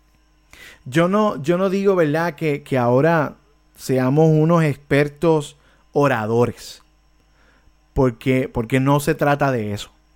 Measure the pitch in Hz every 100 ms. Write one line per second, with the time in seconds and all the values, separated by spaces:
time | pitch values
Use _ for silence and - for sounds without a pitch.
0 | _ _ _ _ _ - - - - 135
1 | 170 202 214 180 143 175 190 196 196 185
2 | 156 156 170 - 160 143 - 131 120 123
3 | 156 165 135 - _ _ _ _ - 131
4 | 127 147 160 156 156 170 156 139 _ 139
5 | 147 147 170 156 147 - _ _ _ 147
6 | 143 120 107 117 123 - - - _ _
7 | _ _ _ _ _ _ _ _ _ -
8 | 131 117 135 131 - - 113 135 131 143
9 | 143 156 143 143 143 127 107 101 - _
10 | _